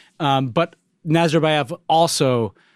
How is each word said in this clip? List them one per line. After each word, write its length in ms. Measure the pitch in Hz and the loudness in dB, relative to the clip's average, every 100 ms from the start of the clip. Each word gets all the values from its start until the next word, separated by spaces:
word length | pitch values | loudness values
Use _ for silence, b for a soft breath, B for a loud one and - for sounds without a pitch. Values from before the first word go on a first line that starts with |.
| B - | B -6
Um, 300 | 147 135 131 | -2 0 0
but 260 | 113 175 _ _ _ 160 | -2 -4 _ _ _ -2
Nazarbayev 720 | 165 170 160 156 151 123 165 - | 0 2 2 0 0 -2 -8 -2
also 640 | 160 165 - 135 123 107 b b | 0 2 0 0 0 -2 b b